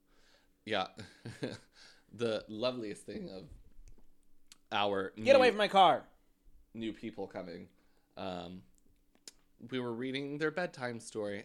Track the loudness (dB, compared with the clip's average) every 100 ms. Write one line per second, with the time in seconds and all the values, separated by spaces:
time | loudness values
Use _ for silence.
0 | _ -20 -20 -20 _ _ -2 0 0 -6
1 | -18 -16 -16 -8 -8 -8 -16 -20 -20 -20
2 | _ -4 -2 -2 -4 -2 -2 -2 -6 -8
3 | -10 -10 -10 -12 -14 -18 -20 -20 -18 -18
4 | -20 -20 -20 -20 -20 -20 -2 2 2 2
5 | -2 0 8 8 8 4 4 8 8 8
6 | 0 -20 _ _ -20 -20 -16 -8 -6 -6
7 | -8 -8 -8 -8 -10 -10 -14 _ _ _
8 | _ -8 -6 -6 -8 -12 -16 -20 -20 _
9 | _ _ -20 -20 _ -18 -6 -4 -2 -4
10 | -2 -2 -4 -2 0 0 -4 -4 -6 -6
11 | -6 -4 -2 -4